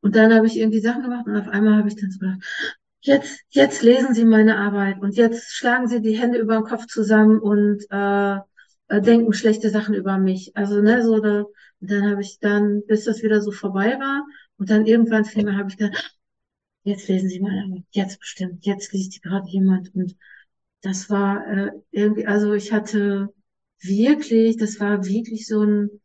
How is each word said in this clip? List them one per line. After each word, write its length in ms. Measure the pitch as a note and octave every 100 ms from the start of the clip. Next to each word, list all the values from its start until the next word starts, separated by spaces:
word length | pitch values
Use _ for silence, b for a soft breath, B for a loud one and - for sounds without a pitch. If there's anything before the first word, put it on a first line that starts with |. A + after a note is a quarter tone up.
Und 140 | G#3 G#3+
dann 180 | A3
hab 100 | A3+ A3
ich 120 | A3
irgendwie 200 | A3 G#3+
Sachen 220 | G#3+ B3
gemacht 240 | B3 A#3+ A#3
und 80 | G#3
auf 100 | F#3+
einmal 280 | G3 G#3+ G#3+
hab 80 | G#3
ich 80 | G#3
dann 160 | G3
so 80 | F#3+
gedacht, 200 | F#3+ F#3+ B B A#3 B _ _
"Jetzt, 400 | - C#4 - - _
jetzt 320 | C#4 C#4 -
lesen 300 | A#3 B3+ C4
Sie 120 | A3+ A3+
meine 320 | A3 G#3+ G3+
Arbeit 440 | G3+ G3+ G3 F#3+
und 140 | G3+ G#3
jetzt 340 | A3+ A#3 -
schlagen 340 | - B3+ A#3+ B3
Sie 140 | A#3+
die 160 | G#3+ G#3+
Hände 200 | A#3+ A#3+
über 160 | A3 A3
den 100 | A3
Kopf 200 | A#3 -
zusammen 520 | - G#3 G#3+ G#3+ A3
und, 440 | G#3+ G#3 G#3 G3+ G#3
äh, 460 | G3 G3+ G3+ G3+ G3 G3 _ b b _
äh, 120 | G3+
denken 320 | G3 A#3 A3+
schlechte 360 | G3+ A3+ G#3+ A3
Sachen 240 | G3+ G#3+ G3+
über 220 | F#3+ F#3+
mich." 380 | F#3+ F#3 - -
Also, 260 | G3+ G#3
ne, 220 | G#3 B3
so 160 | A3+ A3
da, 220 | G#3+ G#3 G#3 b b _
und 100 | F#3+
dann 180 | G3+ G3+
hab 80 | G3+
ich 200 | G3+ -
dann, 440 | G#3 G#3 G#3 G#3 G#3
bis 180 | G#3+ A#3
das 180 | A3
wieder 180 | A3 G#3+
so 100 | G#3
vorbei 460 | G3 G3+ F#3+ G#3 C4+
war, 260 | C#4 C#4 D4 B B _
und 120 | F#3+
dann 160 | G#3+ A3
irgendwann 400 | A#3 A3+ A3 G#3+
fiel 180 | G#3+
mir, 140 | G#3 G3
hab 100 | G3
ich 80 | -
gedacht, 400 | G#3 - - _ _ _ _ _ _ _
"Jetzt 240 | G3 G3+ -
lesen 220 | F#3+ F#3
Sie 100 | F3+
meine 240 | G3 G3 G3
Arbeit, 200 | F3+ -
jetzt 280 | - F#3+ -
bestimmt, 460 | - - F#3 F3 G3+
jetzt 280 | G3 -
liest 220 | G3 F#3 -
die 60 |
gerade 260 | E3+ G3 F#3
jemand." 440 | F#3+ F#3+ F#3 - F#3
Und 200 | F3+ - b b b _ _ _
das 280 | F#3+ F#3+ -
war, 380 | G3+ G3+ G3+ -
äh, 240 | G3 G3+ - _
irgendwie, 360 | - G#3 G#3+ G#3
also 260 | G3+ G#3
ich 180 | G#3 -
hatte 560 | G#3+ G#3 G#3+ G3+ G3 G3+ _ _ _ _ _
wirklich, 760 | F3+ G3 A#3+ D4+ D4+ A3+ A3+ A3+
das 220 | G#3+ -
war 260 | G3+ G#3 F#3
wirklich 420 | G#3 A3+ A3 -
so 160 | G#3+
ein 260 | G#3 G#3 G#3 G#3